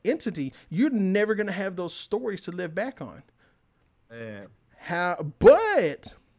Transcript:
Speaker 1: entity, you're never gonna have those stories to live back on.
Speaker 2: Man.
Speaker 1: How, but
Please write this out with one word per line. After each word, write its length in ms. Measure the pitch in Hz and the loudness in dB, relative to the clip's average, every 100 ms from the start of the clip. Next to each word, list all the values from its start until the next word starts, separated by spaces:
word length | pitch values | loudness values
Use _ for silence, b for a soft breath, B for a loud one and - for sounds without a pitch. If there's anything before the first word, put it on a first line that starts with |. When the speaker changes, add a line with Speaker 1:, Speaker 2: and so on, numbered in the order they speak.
Speaker 1:
entity, 480 | 196 311 226 160 135 B B | -2 -2 -2 -6 -8 B B
you're 200 | 160 294 | 0 2
never 440 | 240 190 196 214 | 2 2 2 2
gonna 180 | 208 208 | 0 -2
have 220 | 185 190 180 | -4 -6 -6
those 180 | 175 | -8
stories 480 | - - 214 247 196 | -8 -6 -4 -4 -8
to 80 | - | -10
live 220 | 180 180 | -8 -6
back 260 | 165 247 - | -4 -6 -8
on. 220 | 117 - - _ b b _ _ _ _ _ | -14 -16 -20 _ b b _ _ _ _ _
Speaker 2:
Man. 380 | 117 113 104 98 107 _ _ | -16 -14 -14 -16 _ _ _
Speaker 1:
How, 480 | - 175 180 175 151 - | -8 -4 -2 -4 -8 6
but 720 | 208 320 453 370 165 139 - - _ | 8 8 6 0 0 -4 -14 -20 _